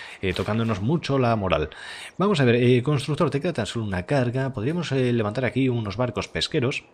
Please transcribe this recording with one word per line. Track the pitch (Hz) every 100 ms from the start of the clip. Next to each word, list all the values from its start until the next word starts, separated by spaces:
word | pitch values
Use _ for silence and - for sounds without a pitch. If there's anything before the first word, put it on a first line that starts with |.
| - -
eh, | 95
tocándonos | 87 95 110 113 101
mucho | 107 165 - 139
la | 123 113
moral. | 92 76 73 - - - - -
Vamos | 190 175
a |
ver, | 123 120
eh, | 123 127
constructor, | 123 147 - 143 165
te | 143
queda | 175
tan | 147 104
solo | 117 107
una | 92
carga. | 90 143 120 127 135
Podríamos, | 107 117 175 160
eh, | 135 127
levantar | 120 104 113 123
aquí | 127 135
unos | 120 104 95
barcos | 123 101 -
pesqueros. | - - 160 127 147 -